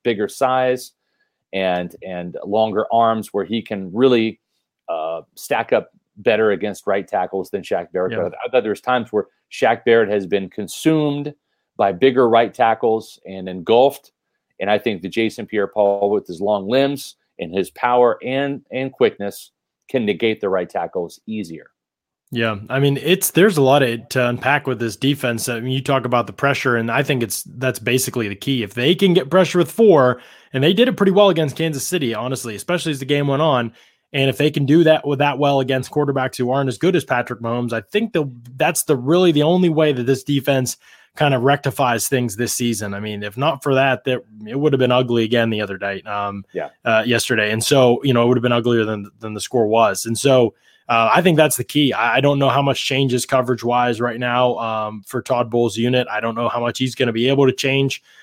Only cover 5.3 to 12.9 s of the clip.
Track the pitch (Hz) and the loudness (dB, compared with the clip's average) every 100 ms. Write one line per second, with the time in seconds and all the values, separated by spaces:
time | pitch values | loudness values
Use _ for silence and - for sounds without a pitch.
5.3 | - - 117 113 113 - _ _ - 104 | -12 -4 -2 0 -2 -2 _ _ -6 0
6.3 | 107 110 95 104 95 - 101 92 98 90 | 2 2 0 -4 -6 -4 -4 -2 -4 -4
7.3 | 95 90 98 87 92 87 92 92 110 87 | -6 -6 -8 -4 -4 -4 -4 -4 -2 -6
8.3 | - 123 127 107 101 - 127 113 107 - | -6 -2 0 0 -4 -2 -2 -2 -4 -4
9.3 | _ _ - 120 117 - 113 104 104 92 | _ _ -2 0 2 4 4 4 0 0
10.3 | 98 95 - 98 - 156 156 147 143 147 | -4 -4 -10 -12 -2 0 2 0 -4 -8
11.3 | - _ _ _ - 101 90 131 123 120 | -12 _ _ _ -2 -2 2 2 4 4
12.3 | 113 113 - 113 113 120 | 4 2 2 0 2 0